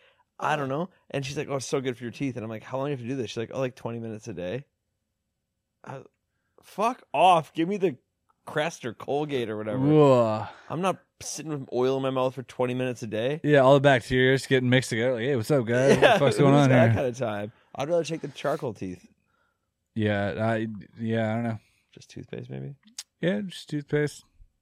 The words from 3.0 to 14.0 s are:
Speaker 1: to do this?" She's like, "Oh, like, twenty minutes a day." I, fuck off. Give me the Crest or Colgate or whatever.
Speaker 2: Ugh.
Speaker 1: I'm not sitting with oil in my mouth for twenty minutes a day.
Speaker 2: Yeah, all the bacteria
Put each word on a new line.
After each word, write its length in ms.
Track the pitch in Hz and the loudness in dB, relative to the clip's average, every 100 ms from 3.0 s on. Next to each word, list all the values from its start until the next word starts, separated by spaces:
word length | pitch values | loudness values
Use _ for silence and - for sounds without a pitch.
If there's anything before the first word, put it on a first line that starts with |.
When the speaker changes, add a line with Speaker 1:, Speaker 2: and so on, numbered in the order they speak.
Speaker 1:
to 60 | 117 | -6
do 80 | 135 | -6
this?" 140 | 107 | -8
She's 40 | - | -8
like, 140 | 113 | -8
"Oh, 60 | - | -6
like, 160 | 131 - | -6 -6
twenty 240 | 117 117 | -10 -10
minutes 300 | 113 107 120 | -10 -12 -12
a 40 | |
day." 300 | 87 90 120 - _ _ _ _ _ _ _ _ _ _ _ | -10 -8 -8 -10 _ _ _ _ _ _ _ _ _ _ _
I, 160 | - 135 - _ _ _ _ _ | -18 -18 -18 _ _ _ _ _
fuck 400 | _ - 226 254 _ | _ -4 -4 -4 _
off. 380 | 147 180 170 147 | 4 6 6 2
Give 140 | - 165 | -4 -4
me 80 | 202 | 0
the 220 | 180 123 _ _ _ _ - | -2 -4 _ _ _ _ -10
Crest 400 | 151 160 - 123 | -6 -6 -6 -12
or 80 | |
Colgate 560 | 104 - 143 151 139 110 | -10 -6 -4 -2 -4 -4
or 80 | 107 | -6
whatever. 440 | 107 117 139 156 | -6 -2 2 6
Speaker 2:
Ugh. 460 | 143 127 113 107 104 - - | 6 6 4 0 -6 -14 -12
Speaker 1:
I'm 100 | 147 | -6
not 200 | 185 175 _ - | -4 -4 _ -20
sitting 300 | - - 151 | -14 -12 -8
with 160 | 147 - | -10 -6
oil 240 | 123 127 135 | -2 0 0
in 60 | |
my 60 | 135 | -2
mouth 260 | 131 131 127 | -2 -2 -4
for 80 | |
twenty 300 | 123 - 123 | -10 -4 -4
minutes 300 | 127 127 117 | -2 -4 -6
a 40 | 113 | -8
day. 340 | 107 123 151 | -4 -4 -2
Speaker 2:
Yeah, 160 | 147 143 | 4 6
all 140 | 131 | 8
the 80 | 143 | 8
bacteria 520 | 143 131 | 8 4